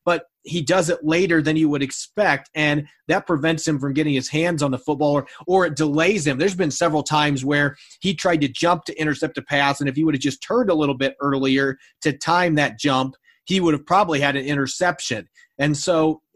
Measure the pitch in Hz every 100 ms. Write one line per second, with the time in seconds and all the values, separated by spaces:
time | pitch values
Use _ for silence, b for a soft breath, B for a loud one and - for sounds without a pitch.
0 | - 165 - _ - 170 135 185 160 170
1 | 151 165 185 165 151 156 156 143 135 -
2 | - - 190 139 - 151 151 147 147 b
3 | - 185 - 156 160 160 - 147 139 135
4 | 151 135 - 151 170 165 147 127 - 139
5 | 147 143 135 B - 185 175 139 156 147
6 | 170 208 147 131 190 185 165 - 170 151
7 | - 151 147 139 135 147 143 B B B
8 | 185 165 185 170 139 117 170 175 - 156
9 | 156 139 156 143 - 143 139 139 143 131
10 | 160 135 143 135 - 226 208 160 147 127
11 | 135 - 143 135 135 135 139 131 b _
12 | 156 147 - 175 175 151 139 110 147 131
13 | 135 - b b - 190 170 147 - 185
14 | 196 143 143 139 135 143 131 - 180 -
15 | - 110 95 b b - 147 143 - 165
16 | 160 151 _